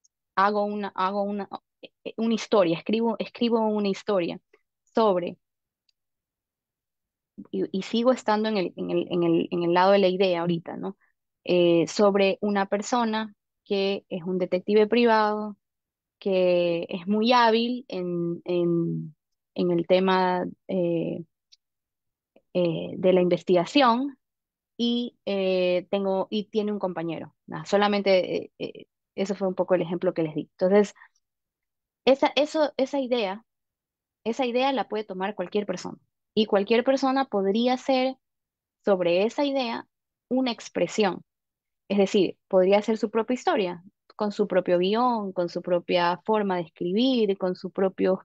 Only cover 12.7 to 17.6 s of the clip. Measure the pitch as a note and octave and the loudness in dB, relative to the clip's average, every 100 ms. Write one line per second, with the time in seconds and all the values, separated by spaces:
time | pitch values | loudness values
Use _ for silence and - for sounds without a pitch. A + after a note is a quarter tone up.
12.7 | G#3 G#3 B3 A3+ A3 G#3+ - _ _ _ | -4 -2 -2 0 -4 -6 -12 _ _ _
13.7 | G3 G3 G3+ - F#3 F3 F#3 F3+ F3+ - | -2 0 -2 -6 -8 -4 -4 -2 -2 2
14.7 | G#3 G#3+ A#3+ A#3+ A3 G#3+ G#3+ G#3+ G3+ _ | 2 4 4 4 4 2 -2 -6 -12 _
15.7 | _ _ _ _ _ G3+ F#3 F3+ F3 F3 | _ _ _ _ _ -2 2 4 2 2
16.7 | E3+ - F#3+ F3 G#3+ A3+ B3 A#3 A3+ | -2 -4 -8 -2 0 4 4 4 4